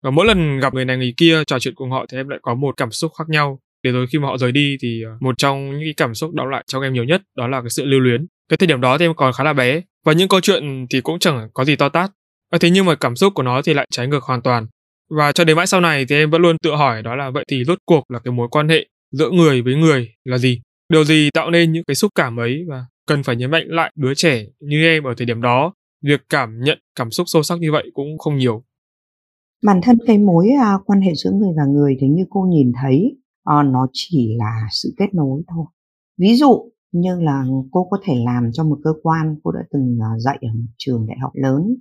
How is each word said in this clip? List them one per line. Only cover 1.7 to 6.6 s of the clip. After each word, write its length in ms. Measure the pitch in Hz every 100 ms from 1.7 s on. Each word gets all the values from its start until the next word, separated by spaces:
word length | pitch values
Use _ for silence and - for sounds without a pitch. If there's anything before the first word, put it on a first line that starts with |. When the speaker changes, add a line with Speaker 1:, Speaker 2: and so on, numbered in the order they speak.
| -
Speaker 1:
cùng 160 | 127
họ 140 | 127 -
thì 60 | 127
em 120 | 135
lại 100 | -
có 140 | - 120
một 220 | 139 -
cảm 140 | 127
xúc 200 | 107 160 -
khác 120 | 156
nhau. 300 | 156 143 135 _ _
Để 80 | 127
rồi 140 | 123 127
khi 80 | 156
mà 80 | 139
họ 100 | 127
rời 140 | 127
đi 260 | 139 143 135
thì, 200 | 123 113
ờ, 140 | 110 113
một 160 | 131 123
trong 320 | 139 139 139
những 80 | 143
cái 140 | 156 147
cảm 160 | 135
xúc 200 | 110 160
đọng 140 | 147 127
lại 160 | 135